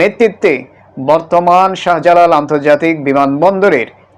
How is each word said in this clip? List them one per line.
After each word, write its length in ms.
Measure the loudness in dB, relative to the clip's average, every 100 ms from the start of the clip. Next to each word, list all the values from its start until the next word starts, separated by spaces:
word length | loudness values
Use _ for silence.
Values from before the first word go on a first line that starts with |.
নেতৃত্বে 520 | -2 0 -2 0 -2 -2 -8 _ _ -10 -2
বর্তমান 580 | -2 0 0 2 2 2
শাহজালাল 580 | -2 -4 0 2 4 4
আন্তর্জাতিক 640 | 2 0 -2 0 0 0 -4
বিমানবন্দরের 840 | -2 -2 -2 0 -2 0 0 0 -4 -14 _